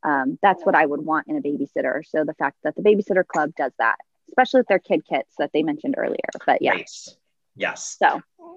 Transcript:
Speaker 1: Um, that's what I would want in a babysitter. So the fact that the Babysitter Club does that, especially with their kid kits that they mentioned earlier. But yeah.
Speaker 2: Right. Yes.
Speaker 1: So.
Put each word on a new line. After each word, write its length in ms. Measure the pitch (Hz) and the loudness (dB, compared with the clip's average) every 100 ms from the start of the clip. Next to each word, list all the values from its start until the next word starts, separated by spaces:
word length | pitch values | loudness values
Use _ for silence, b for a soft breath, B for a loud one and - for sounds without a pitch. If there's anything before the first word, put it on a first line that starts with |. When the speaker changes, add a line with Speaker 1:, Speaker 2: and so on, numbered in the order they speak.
Speaker 1:
Um, 360 | - 143 131 165 | 0 0 0 2
that's 240 | 202 180 196 | 2 4 2
what 100 | 165 | 2
I 100 | 151 | 2
would 160 | 147 | 0
want 240 | 156 156 147 | -2 -4 -2
in 80 | 151 | -6
a 60 | |
babysitter. 640 | 139 147 139 - 135 139 160 | -4 -4 -6 -4 -4 -4 -4
So 160 | 160 | -4
the 100 | 151 156 | -4 -2
fact 220 | 143 - | -6 -4
that 120 | 151 - | -8 0
the 60 | |
Babysitter 460 | 196 208 202 185 175 | 4 4 2 0 0
Club 240 | 165 151 - | 0 -2 -2
does 160 | 139 _ | -6 _
that, 180 | 113 - - _ _ | 0 0 -8 _ _
especially 320 | - 254 262 | 0 4 4
with 60 | 240 | 4
their 120 | 190 | 0
kid 240 | _ 165 - | _ -2 0
kits 280 | 147 - - | -6 -6 -6
that 140 | 147 | -4
they 100 | 147 | -2
mentioned 320 | 165 147 - - | -2 -4 -4 -4
earlier. 320 | - - - - - | -4 -4 -8 -6 0
But 160 | 135 | 2
yeah. 100 | - | 2
Speaker 2:
Right. 180 | - - - - _ _ _ _ - | -2 -6 -16 -20 _ _ _ _ -8
Yes. 420 | 82 - - - | -6 -6 -14 0
Speaker 1:
So. 220 | - 147 - _ 339 | 0 0 -10 _ -20